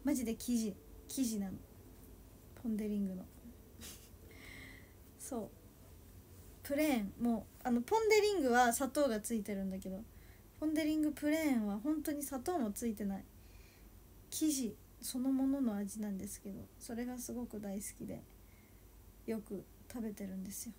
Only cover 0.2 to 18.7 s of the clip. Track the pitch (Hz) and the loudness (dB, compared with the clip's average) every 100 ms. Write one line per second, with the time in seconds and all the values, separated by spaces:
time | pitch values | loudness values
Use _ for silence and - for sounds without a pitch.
0.2 | 226 226 - 240 220 - - - - - | 0 -2 0 2 0 -4 -14 -18 -10 -2
1.2 | 247 220 196 - - - - - - - | 0 0 -2 -6 -12 -18 -20 -20 -18 -18
2.2 | - - - - 240 214 214 208 196 185 | -20 -20 -18 -8 -2 0 0 0 0 -4
3.2 | - - - - - - - - - - | -10 -16 -18 -18 -20 -16 -16 -14 -18 -18
4.2 | - - - - - - - - - - | -18 -16 -16 -14 -16 -16 -18 -20 -20 -16
5.2 | - 247 208 - - - - - - - | -6 -4 -6 -10 -20 -20 -20 -20 -18 -20
6.2 | - - - - - 285 311 247 202 - | -18 -18 -18 -16 -2 4 6 6 2 0
7.2 | 240 226 - - 240 240 240 427 440 427 | 2 2 -2 -6 2 2 4 4 8 8
8.2 | 415 392 269 240 247 233 269 277 277 220 | 8 4 6 8 8 6 2 4 4 4
9.2 | 208 233 208 196 196 190 185 190 226 - | 0 -2 0 -2 -2 -4 -6 -8 -10 -16
10.2 | - - - - 311 311 311 311 302 294 | -20 -20 -20 -2 0 2 2 4 2 2
11.2 | 294 311 311 247 208 202 269 311 302 294 | 2 4 4 2 2 0 0 0 0 -2
12.2 | 285 277 262 359 220 202 233 208 202 196 | -2 -4 0 2 2 0 -2 -2 -2 -4
13.2 | - - - - - - - - - - | -8 -18 -20 -20 -20 -20 -20 -20 -20 -20
14.2 | - - 311 269 233 - - - - 262 | -10 0 2 4 0 -4 -16 -12 -6 0
15.2 | 262 269 269 277 247 202 202 220 208 190 | 2 4 4 4 4 2 -2 -2 -2 -2
16.2 | 202 - 208 190 - - - 233 247 247 | -4 -8 -10 -10 -12 -14 -8 -4 -4 -4
17.2 | 247 233 233 214 208 196 196 - - - | -6 -6 -6 -6 -4 -6 -6 -8 -8 -8
18.2 | - - - - - | -12 -20 -20 -20 -20